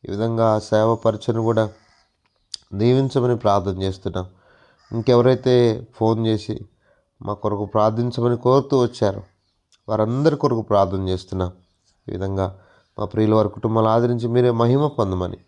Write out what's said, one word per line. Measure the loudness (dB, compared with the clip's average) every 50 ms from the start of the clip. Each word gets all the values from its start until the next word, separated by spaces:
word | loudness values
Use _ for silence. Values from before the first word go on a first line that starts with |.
| -10
ఈ | -8
విధంగా | -6 -4 -4 -2 0 0 2 2
ఆ | 2 0
సేవ | 0 0 0 2 2 2 0
పరిచయను | 2 0 -2 -2 0 -4 -4 -2 0
కూడా | 0 0 2 0 0 -2 -4 _ _ _ _ _ _ _ _ _ _ _ _ _ _ _ -18 _ _ _ -4
దీవించమని | 0 2 4 4 2 2 0 0 0 0 0 0
ప్రార్థన | 0 0 2 2 2 0 -2 -4 -4
చేస్తున్నాం. | -4 -4 -6 -6 _ -8 -6 -6 -8 -8 -16 _ _ _ _ _ _ _ _ _ _ _
ఇంకెవరైతే | -8 -4 0 4 4 4 6 4 2 2 2 2 4 4 4 2 0 -2 -8 _ _
ఫోన్ | -2 0 0 2 0 0
చేసి | 0 -2 -2 -4 -8 -10 -10 -12 _ _ _ _ _ _ _ _ _ _ _
మా | -10 -10 -8
కొరకు | -4 -4 -4 -4 -4 -6
ప్రార్థించమని | -2 0 2 2 2 2 0 -4 -4 -2 -2 0 0 0
కోరుతూ | 0 2 2 2 2 2 2 0 0
వచ్చారో | 0 0 0 -2 -2 -2 -2 -4 -14 _ _ _ _ _ _ _ _ _ _ _ _ -6
వారందరి | -2 0 0 0 0 2 2 2 2
కొరకు | 2 -2 -2 0 -2
ప్రార్థన | -2 0 2 2 2 2 0 -4 -2 -2
చేస్తున్నాం. | -4 -4 -6 -8 -4 -4 -4 -4 -6 _ _ _ _ _ _ _ _ _ _
ఈ | -12
విధంగా | -8 -8 -6 -6 -2 -2 -4 -4 -6 -12 _ _ _ _ _ _ _ -8
మా | -8
ప్రియుల | -4 0 0 2 4 4
వారి | 2 2 0
కుటుంబాలు | -4 -4 -4 -2 0 2 2 2
ఆదరించి | 2 2 2 0 -2 -2 -4 -2
మీరే | 0 2 2 2
మహిమ | 2 2 2 2 2 2 0
పొందమని | -2 -2 -2 -2 -2 -2 -4 -4 -6 -8 -14 _